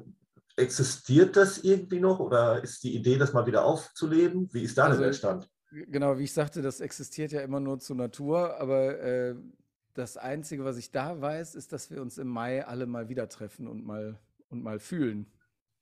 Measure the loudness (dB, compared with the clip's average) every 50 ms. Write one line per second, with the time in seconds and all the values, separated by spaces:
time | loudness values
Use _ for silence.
0 | -8 -14 -20 _ _ _ _ _ _ _ _ 0 0 0 2 0 0 0 -2 -8
1 | -2 6 8 8 8 10 8 6 6 6 4 0 4 4 4 4 4 -2 -2 2
2 | 4 4 4 2 2 2 4 4 6 6 4 2 -2 -6 -10 -8 -6 -4 -4 0
3 | 4 4 4 6 4 4 4 2 2 4 4 4 4 4 2 2 -2 -10 _ -4
4 | -2 2 4 4 4 4 4 0 -2 -2 -4 -4 -4 -2 2 4 4 6 6 4
5 | 2 0 0 0 -2 -2 -2 -2 -6 -12 _ _ _ _ -18 -18 -16 -6 -4 0
6 | 0 0 0 0 -2 -4 -2 -2 -2 -2 -4 -4 -6 -6 -6 -6 -10 -12 -10 -12
7 | -14 -14 -8 -8 -8 -6 -6 -6 -6 -4 -4 -4 -4 -4 -6 -6 -8 -8 -6 -6
8 | -6 -6 -6 -8 -4 -2 0 0 0 0 -2 -4 -2 0 2 2 2 0 -2 -4
9 | -4 -2 -2 -2 -2 -4 -6 -8 -14 -20 -20 _ _ _ _ _ _ _ _ -10
10 | -10 -10 -10 -12 -8 -8 -8 -8 -8 -10 -10 -8 -6 -6 -6 -8 -10 -8 -6 -6
11 | -6 -4 -6 -6 -6 -6 -6 -6 -10 -12 -14 -16 -14 -12 -12 -12 -12 -12 -12 -12
12 | -10 -10 -10 -10 -8 -8 -6 -6 -4 -4 -4 -4 -6 -6 -8 -8 -6 -6 -6 -8
13 | -8 -8 -6 -6 -6 -8 -8 -14 -14 -14 -14 -14 -14 -14 -12 -12 -12 -10 -10 -10
14 | -10 -10 -12 -14 _ _ _ _ _ _ -14 -10 -8 -8 -8 -8 -8 -8 -4 -2
15 | -2 -2 -2 -4 -10 -12 _ _ _ _ _ _ _ _ _ _